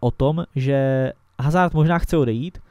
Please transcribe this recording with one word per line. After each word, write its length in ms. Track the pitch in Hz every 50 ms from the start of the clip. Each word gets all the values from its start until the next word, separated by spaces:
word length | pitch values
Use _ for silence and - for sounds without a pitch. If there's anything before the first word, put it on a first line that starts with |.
o 100 | - 120
tom, 340 | - - 131 143 156 170 170 - _
že 560 | 139 131 135 139 139 135 135 135 131 131 - - _ _ _ _ -
Hazard 340 | 127 147 156 185 180 170 -
možná 240 | 156 156 160 170 170
chce 180 | - - 175
odejít, 420 | 160 135 117 110 117 139 180 - - - _